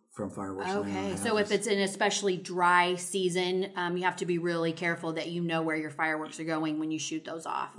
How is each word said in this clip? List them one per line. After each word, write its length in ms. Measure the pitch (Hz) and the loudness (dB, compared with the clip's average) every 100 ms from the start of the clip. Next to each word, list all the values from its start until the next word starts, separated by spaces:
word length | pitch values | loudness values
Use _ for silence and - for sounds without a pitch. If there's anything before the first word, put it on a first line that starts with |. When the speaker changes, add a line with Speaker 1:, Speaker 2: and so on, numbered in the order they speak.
| _ | _
Speaker 1:
from 180 | - 101 | -8 -8
fireworks 400 | - 98 190 185 | -6 -8 -6 -2
landing 260 | 202 202 | -2 -2
Speaker 2:
Okay, 160 | 196 196 | -2 -2
Speaker 1:
on 40 | 185 | -2
Speaker 2:
so 220 | 226 214 | 0 2
if 80 | 208 | 2
Speaker 1:
houses. 60 | |
Speaker 2:
it's 140 | 202 226 | 2 2
an 120 | 202 | 2
especially 560 | 196 - 208 196 202 180 | 2 2 2 2 0 0
dry 600 | 185 180 175 180 175 180 | -2 2 6 8 6 2
season, 760 | 180 196 180 180 180 185 190 185 | -2 0 2 2 2 2 0 -2
um, 200 | 175 180 | -2 0
you 80 | |
have 120 | 185 180 | 0 0
to 100 | 175 | 0
be 100 | 175 | 0
really 360 | 175 170 165 | 2 0 0
careful 420 | 165 180 165 165 | 0 -2 -2 -2
that 140 | 160 156 | -4 -4
you 120 | 175 | -2
know 220 | 170 165 | 0 0
where 120 | 160 | 0
your 140 | 156 151 | 0 -4
fireworks 500 | 143 160 156 156 - | -2 0 0 -4 -6
are 60 | |
going 340 | 160 160 160 156 | -4 -2 0 -2
when 120 | 156 | -2
you 80 | 156 | -4
shoot 260 | - 160 | -4 -6
those 220 | - 165 - | -6 -8 -4
off. 240 | - - | -4 -6